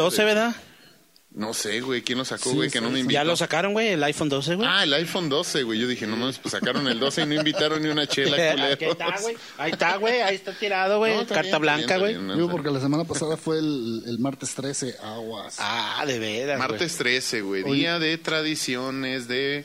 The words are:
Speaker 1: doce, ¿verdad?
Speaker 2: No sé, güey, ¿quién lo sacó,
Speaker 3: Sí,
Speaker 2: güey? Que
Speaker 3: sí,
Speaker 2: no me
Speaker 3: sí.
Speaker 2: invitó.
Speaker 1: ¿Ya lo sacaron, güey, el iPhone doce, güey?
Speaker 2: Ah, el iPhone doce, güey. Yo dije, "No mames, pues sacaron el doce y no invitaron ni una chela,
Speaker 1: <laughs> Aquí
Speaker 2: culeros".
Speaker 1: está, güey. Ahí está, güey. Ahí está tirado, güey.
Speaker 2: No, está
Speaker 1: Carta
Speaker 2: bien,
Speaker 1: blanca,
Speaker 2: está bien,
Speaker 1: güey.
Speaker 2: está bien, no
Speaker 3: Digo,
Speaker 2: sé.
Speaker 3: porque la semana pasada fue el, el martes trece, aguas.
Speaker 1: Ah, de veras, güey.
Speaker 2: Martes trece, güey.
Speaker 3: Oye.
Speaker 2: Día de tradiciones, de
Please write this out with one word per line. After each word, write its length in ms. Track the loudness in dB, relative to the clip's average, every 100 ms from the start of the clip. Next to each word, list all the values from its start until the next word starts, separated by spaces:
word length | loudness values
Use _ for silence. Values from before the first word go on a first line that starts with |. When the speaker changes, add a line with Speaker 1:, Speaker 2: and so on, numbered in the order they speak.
Speaker 1:
doce, 200 | 4 4 4
¿verdad? 280 | 4 2 -2 -10 -20 -20 -20 _ _ _
Speaker 2:
No 220 | -8 -6
sé, 260 | -4 -2 -2
güey, 220 | -2 -2
¿quién 160 | 0 -2
lo 80 | -2
sacó, 240 | -4 0
Speaker 3:
Sí, 60 | 0
Speaker 2:
güey? 120 | 2
Que 100 | 0
Speaker 3:
sí, 40 |
Speaker 2:
no 60 | 0
me 60 | 0
Speaker 3:
sí. 40 |
Speaker 2:
invitó. 120 | 2
Speaker 1:
¿Ya 100 | 2
lo 140 | 2 2
sacaron, 340 | 2 0 2
güey, 180 | 2 2
el 140 | 2
iPhone 240 | 2 2 0
doce, 280 | 0 0 0
güey? 120 | 2
Speaker 2:
Ah, 140 | 2
el 80 | 4
iPhone 360 | 2 0 -2 0
doce, 340 | 0 0 -2
güey. 160 | 0 0
Yo 80 | 0
dije, 180 | -2 -2
"No 120 | -2
mames, 200 | -2 -4
pues 120 | -4
sacaron 340 | -2 0 0 0
el 100 | 0
doce 220 | 0 0
y 60 | 0
no 80 | 2
invitaron 460 | 2 2 2 2
ni 60 | 0
una 200 | 0 0
chela, 280 | 2 2 4
Speaker 1:
<laughs> 160 | 2
Aquí 0 | 2 2 0 0
Speaker 2:
culeros". 60 | 0
Speaker 1:
está, 220 | -2 -2
güey. 140 | -4 -6 -10 -6
Ahí 140 | -4
está, 240 | 0 2 2
güey. 240 | 2 2
Ahí 140 | 2 0
está 160 | -6
tirado, 440 | -6 -2 0 2 4
güey. 160 | 4 2
Speaker 2:
No, 60 |
está 140 | 0 0
Speaker 1:
Carta 140 | 2
Speaker 2:
bien, 120 | 2
Speaker 1:
blanca, 200 | 2 2
Speaker 2:
está 120 | 2 2
bien, 60 |
Speaker 1:
güey. 100 | 2
Speaker 2:
está 80 | 0
bien, 40 | -2
no 80 | 0
Speaker 3:
Digo, 120 | 0
Speaker 2:
sé. 40 |
Speaker 3:
porque 200 | 0 -2
la 100 | 0
semana 220 | 2 0 0
pasada 320 | -2 -2 -2
fue 220 | 0 0
el, 440 | 0 -2 -2 -4 -4
el 140 | -2
martes 340 | -2 -2 -8
trece, 420 | -6 -4 -4 -6 -6
aguas. 540 | -10 -8 -8 -8 -10 -6
Speaker 1:
Ah, 440 | -4 -2 -2 -2 -2
de 140 | 0
veras, 380 | -2 -2 -2 0
güey. 120 | 0
Speaker 2:
Martes 280 | 0 -2 0
trece, 440 | 2 2 2 -2
güey. 220 | -2 -2
Speaker 3:
Oye. 100 | 0
Speaker 2:
Día 260 | 2 2 2
de 180 | 0 0
tradiciones, 1120 | -2 0 0 -2 -2 -2 -2 -4 -4 -4 -2
de 340 | -2 0 -2